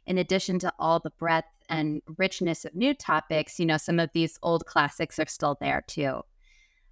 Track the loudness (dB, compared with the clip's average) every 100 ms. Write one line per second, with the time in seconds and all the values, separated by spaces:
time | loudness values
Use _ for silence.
0 | -2 0 2 0 2 -2 -2 -2 2 2
1 | 0 -6 0 0 0 _ -6 -2 -2 -4
2 | -8 -2 -2 0 -2 -2 -6 0 0 0
3 | 0 0 2 -2 -2 -2 0 2 2 0
4 | 2 0 0 -2 0 0 0 0 0 0
5 | -6 -4 -6 -2 -2 -2 -2 -2 -4 -4
6 | -2 -2 -10 _ _ _ _ _ _